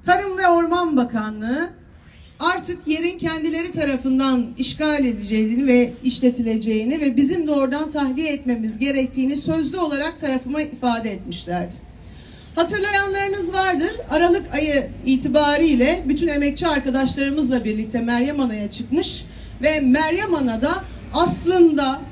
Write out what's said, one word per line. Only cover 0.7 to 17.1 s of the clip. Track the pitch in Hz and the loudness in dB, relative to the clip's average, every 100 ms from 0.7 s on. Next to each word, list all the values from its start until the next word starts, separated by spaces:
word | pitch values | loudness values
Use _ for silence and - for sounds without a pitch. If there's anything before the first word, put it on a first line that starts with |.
| 349 349 277 | 0 2 2
Bakanlığı | 240 226 214 214 220 269 349 - - - - - - - | 2 -2 -6 -6 -4 -2 -4 -8 -20 -20 -20 -20 -20 -2
artık | 320 359 - 349 294 | 0 0 -4 -8 -2
yerin | 311 339 359 | 0 0 -2
kendileri | 330 320 311 320 349 | -4 -2 -2 -2 -4
tarafından | 311 294 262 262 262 269 254 226 - | -2 0 0 0 2 4 2 0 -4
işgal | 254 - 302 294 | -6 -2 0 2
edileceğini | 262 214 202 220 214 240 277 | 2 0 -2 0 2 2 4
ve | 247 240 - | 4 4 0
işletileceğini | 262 - 254 247 226 226 220 220 226 311 | -4 2 2 2 -2 0 0 0 0 0
ve | 294 240 | 2 2
bizim | 277 349 302 | 2 2 0
de | |
oradan | 285 262 294 311 | 2 2 0 -4
tahliye | 302 277 254 320 | -2 -2 -2 -2
etmemiz | 285 254 233 220 214 | -4 -2 -2 -2 -2
gerektiğini | 269 277 254 - 262 285 | 0 0 -2 0 -2 -2
sözlü | - 320 302 370 | -2 -2 -2 -2
olarak | 330 285 302 311 | -2 -2 -4 -4
tarafıma | 302 262 254 294 | -2 -2 -2 -4
ifade | 294 247 247 233 220 | -4 -2 -2 0 -4
etmişlerdi. | 196 180 170 - 175 175 - - - - - - - - | -8 -10 -12 -6 -6 -6 -12 -20 -20 -20 -20 -20 -20 -10
Hatırlayanlarınız | - 339 403 403 403 403 392 392 403 339 | -2 0 0 0 0 0 -2 -2 -2 -2
vardır, | 370 381 330 349 440 - | 0 2 2 -2 -4 -2
Aralık | 311 349 349 - | 2 4 2 0
ayı | 285 302 285 - - 247 | -2 0 0 -2 -6 0
itibariyle | 262 285 269 294 294 330 254 262 359 269 | 0 2 2 4 4 4 4 2 2 0
bütün | 302 339 | 0 0
emekçi | 285 285 294 349 | 0 0 0 0
arkadaşlarımızla | 294 269 262 269 | 0 0 0 0